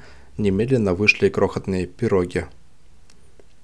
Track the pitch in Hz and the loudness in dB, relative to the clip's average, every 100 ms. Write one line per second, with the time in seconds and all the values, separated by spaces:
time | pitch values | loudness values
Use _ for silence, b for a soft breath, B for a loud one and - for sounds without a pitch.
0 | B B B - 101 95 120 127 101 87 | B B B 0 2 4 4 4 4 2
1 | 104 - 98 104 98 - - 92 87 - | 2 4 4 4 2 2 -2 -2 -2 -2
2 | 113 98 90 87 80 - - - - - | 2 2 2 -2 -4 -12 -18 -18 -18 -20
3 | - - - - - - | -20 -18 -20 -18 -18 -18